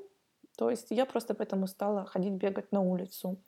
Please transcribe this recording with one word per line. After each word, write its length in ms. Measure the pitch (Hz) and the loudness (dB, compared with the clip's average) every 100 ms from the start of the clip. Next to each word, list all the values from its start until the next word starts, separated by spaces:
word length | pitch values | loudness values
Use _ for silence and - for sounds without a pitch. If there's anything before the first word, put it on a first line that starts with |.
| - _ _ _ - - | -2 _ _ _ -20 0
то 120 | 226 | 2
есть 180 | 233 - | 2 0
я 160 | 220 254 | 0 2
просто 280 | - 226 | 0 -2
поэтому 320 | 214 214 196 190 | -2 0 0 -2
стала 380 | - 202 208 190 | -2 0 0 -2
ходить 280 | 190 185 | -2 0
бегать 380 | 190 196 196 196 | 0 0 -2 0
на 80 | 202 | 2
улицу. 560 | 185 180 190 - 185 190 | 4 2 -2 -6 -6 -6